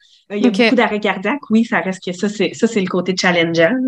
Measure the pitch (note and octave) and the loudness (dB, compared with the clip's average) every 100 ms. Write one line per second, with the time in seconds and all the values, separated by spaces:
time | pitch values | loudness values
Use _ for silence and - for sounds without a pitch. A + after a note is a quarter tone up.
0 | _ _ - G#3 A#3+ G3 A3+ B3+ G#3+ G#3 | _ _ -10 0 2 4 2 4 2 0
1 | G#3 F#3+ G3+ C#4+ - A3 A#3 F#3+ F#3 F#3 | -2 -2 -4 -6 0 0 2 0 -2 -6
2 | F#3 F3+ G#3 G#3 F3 - A3+ G#3 F3+ F#3 | -8 -6 -4 -2 -4 0 -2 0 -2 -2
3 | F3+ F#3 F#3+ E3+ E3 E3 E3 B3+ | -2 -2 0 2 2 2 2 2